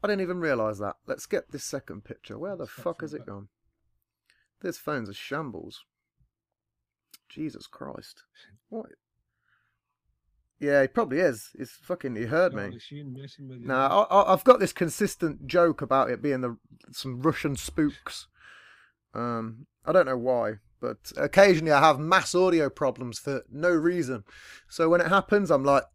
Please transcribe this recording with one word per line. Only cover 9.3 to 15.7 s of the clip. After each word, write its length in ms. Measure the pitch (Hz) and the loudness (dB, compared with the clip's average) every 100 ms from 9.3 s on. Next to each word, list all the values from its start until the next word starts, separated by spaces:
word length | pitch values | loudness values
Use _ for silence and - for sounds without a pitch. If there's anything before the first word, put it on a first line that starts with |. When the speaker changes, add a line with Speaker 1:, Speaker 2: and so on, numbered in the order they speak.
| _ _ _ _ _ _ _ _ _ _ _ _ _ | _ _ _ _ _ _ _ _ _ _ _ _ _
Speaker 1:
Yeah, 240 | 143 143 | 2 4
he 60 | 135 | 4
probably 320 | - 202 139 | 0 0 2
is. 280 | 180 113 - - | 2 0 -12 -14
He's 140 | 127 | -14
fucking, 440 | - - 180 135 110 | -16 -10 -8 -6 -6
he 80 | |
heard 280 | 117 160 180 | -2 0 0
me. 120 | 110 | 0
Speaker 2:
Charlie 140 | 98 113 | -8 -12
Sheen 340 | - 147 143 127 | -16 -16 -14 -14
messing 300 | 139 - 135 | -18 -18 -18
with 120 | 123 | -14
you. 40 | 120 | -4
Speaker 1:
Nah, 380 | 131 135 185 214 | 0 4 4 4
I, 40 | 196 | 4
I, 120 | 196 | 6
I've 100 | 190 | 4
got 160 | - 247 | 6 6
this 140 | 185 | 6
consistent 720 | - 170 - 202 - 165 143 135 | 0 -4 0 -4 -2 -6 -6 -2
joke 340 | 175 170 | 4 4